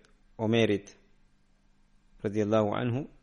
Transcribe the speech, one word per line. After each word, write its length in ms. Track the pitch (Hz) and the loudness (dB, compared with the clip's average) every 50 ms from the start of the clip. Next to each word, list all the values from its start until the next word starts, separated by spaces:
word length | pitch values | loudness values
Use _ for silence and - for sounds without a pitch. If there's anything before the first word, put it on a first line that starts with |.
| _ _ _ _ _ _ _ - | _ _ _ _ _ _ _ -6
Omerit 560 | 113 107 113 117 113 104 104 98 - - - _ _ _ _ _ _ _ _ _ _ _ _ _ _ _ _ _ _ _ _ _ _ _ _ - - | -2 0 2 2 2 2 2 0 -4 -8 -20 _ _ _ _ _ _ _ _ _ _ _ _ _ _ _ _ _ _ _ _ _ _ _ _ -8 -8
radiallahu 480 | 107 98 107 107 101 107 110 107 104 104 | -6 -2 -2 0 2 2 2 2 2 0
anhu, 320 | 101 123 123 117 131 151 - - - | -2 -4 -2 -4 -4 -6 -8 -14 -20